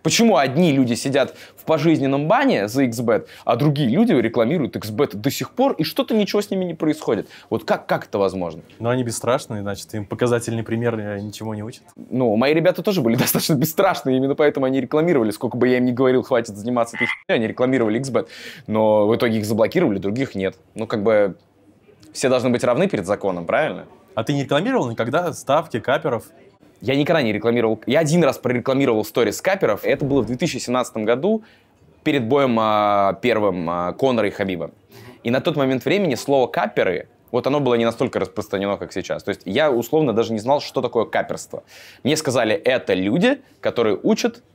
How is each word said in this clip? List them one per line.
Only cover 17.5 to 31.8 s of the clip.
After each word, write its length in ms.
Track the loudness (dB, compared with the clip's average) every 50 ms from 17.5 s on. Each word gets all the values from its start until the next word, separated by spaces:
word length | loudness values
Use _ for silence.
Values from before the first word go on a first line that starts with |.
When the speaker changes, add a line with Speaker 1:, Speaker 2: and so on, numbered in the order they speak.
| 0 0 0 2 2 2 2 2 0 -2
Speaker 1:
иксбет. 300 | -4 -2 -2 -2 -2 -4 -14 -18 -18 -18 -18 -16 -8
Но 380 | -4 0 2 4 4 4 4 4
в 60 | 4 2
итоге 220 | 2 2 0 0 0
их 60 | -2
заблокировали, 520 | -2 0 0 0 2 2 0 2 2 0
других 360 | -2 -4 -4 -4 -4 -6 -6 -6
нет. 200 | -4 -4 -4 -6 _ _ _ _
Ну, 120 | -10 -6
как 160 | -4 -4 0 2
бы, 320 | 4 4 4 4 2 -2 -8 _ _ _ _ _ -20 _ _ _ -20 -20 _ -20 -16 -8
все 160 | -2 0 2
должны 220 | 2 2 2 2
быть 120 | 0 2 2
равны 240 | 0 2 2 0
перед 180 | 0 0 -4 -2
законом, 400 | -2 -4 -2 0 -4 -4 -4 -4
правильно? 400 | -2 0 0 0 -2 -4 -8 -14 -18 -20 -20 _ _ -8
Speaker 2:
А 80 | -6 -4
ты 100 | -2 -2
не 100 | -4 -2
рекламировал 440 | 0 0 0 0 0 -2 -2 -2 -2
никогда 420 | -4 -4 -4 -2 -2 -2 -2 -2 -8
ставки 460 | -8 -2 0 0 0 0 -2 -8 -6
каперов? 440 | -2 -2 -2 -2 0 -4 -4 -4 -6 -12 -20 -20 -20 -20 _ _ _ _ _ _
Speaker 1:
Я 140 | -4 -2 0
никогда 260 | 0 2 2 2 2
не 100 | 2 0
рекламировал. 480 | -2 0 0 0 2 2 2 0 0 -2 -2
Я 140 | 0 2 2
один 240 | 2 4 4 4 4
раз 160 | 2 0 0
прорекламировал 680 | -4 -2 -2 0 0 0 0 2 2 2 2 0 0
сторис 360 | 0 0 0 2 2 0 -2
каперов. 400 | -2 -2 0 2 2 0 0 0 0
Это 220 | -2 0 0 0
было 160 | 0 0 0 0
в 20 |
две 120 | 0 -2
тысячи 200 | -4 -4 -4 -4
семнадцатом 480 | -6 -6 -2 -2 -2 -2 -2 -6 -4 0
году, 380 | 0 0 0 2 0 -2 -2 -4 -12 -20 _ _ _ _ _